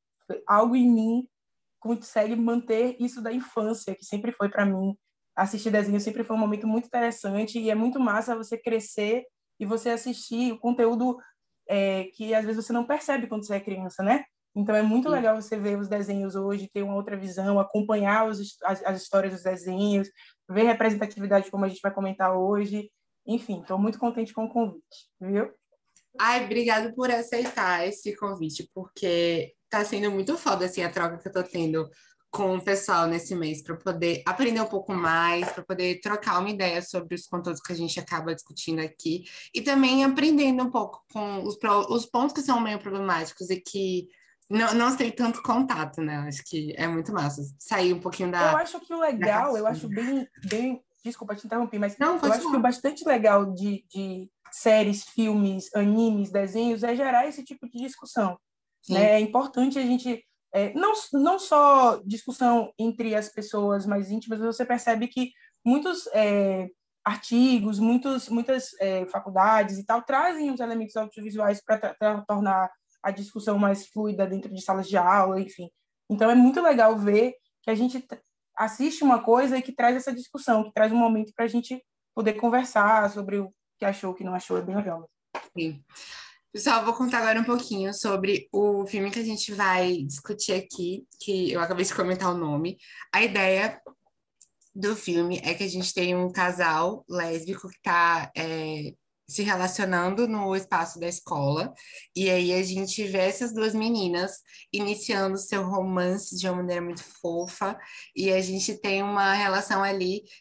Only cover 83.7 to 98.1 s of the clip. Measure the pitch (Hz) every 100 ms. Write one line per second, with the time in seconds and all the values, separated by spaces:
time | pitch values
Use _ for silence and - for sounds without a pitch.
83.7 | _ 208 196 190 185 185 180 - 185 180
84.7 | 196 202 165 165 _ _ - - 175 160
85.7 | 143 _ - - - - _ _ 208 311
86.7 | 226 226 233 254 240 226 220 226 240 -
87.7 | 196 190 202 214 196 190 202 - 202 208
88.7 | 202 196 208 196 233 226 208 - 202 196
89.7 | 185 180 180 139 - - 208 - 190 190
90.7 | - 175 190 - - - 190 180 170 170
91.7 | 180 190 - 180 185 185 175 156 147 170
92.7 | 214 - - - 190 220 202 190 190 220
93.7 | - - - _ _ _ _ - _ _
94.7 | 196 202 214 - 170 175 180 143 170 196
95.7 | 180 180 - 180 180 180 185 180 180 170
96.7 | 160 180 214 - 180 165 165 160 190 190
97.7 | - 202 175 170